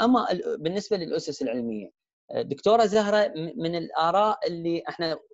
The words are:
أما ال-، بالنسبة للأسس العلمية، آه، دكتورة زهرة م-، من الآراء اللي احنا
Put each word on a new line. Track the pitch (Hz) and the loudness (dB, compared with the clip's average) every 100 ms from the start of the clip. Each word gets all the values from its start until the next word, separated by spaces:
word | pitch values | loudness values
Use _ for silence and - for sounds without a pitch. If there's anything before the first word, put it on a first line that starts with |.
أما | 233 247 196 | 4 4 2
ال-، | - - 151 | -2 -2 -4
بالنسبة | 156 196 - 202 | -2 -4 -2 -4
للأسس | 165 160 - 139 | -2 -4 -4 -4
العلمية، | 127 123 117 107 95 _ _ _ _ | -4 -2 -4 -6 -10 _ _ _ _
آه، | 120 | -6
دكتورة | 120 139 196 233 | -4 0 4 4
زهرة | 214 214 202 208 202 | 6 4 4 2 2
م-، | 156 160 - | -2 -8 -6
من | 165 170 | -4 -4
الآراء | 165 - 165 190 214 208 - | -4 0 2 4 2 0 -4
اللي | 170 170 170 - | -4 -2 -2 -4
احنا | 147 165 151 - | -4 -4 -4 -10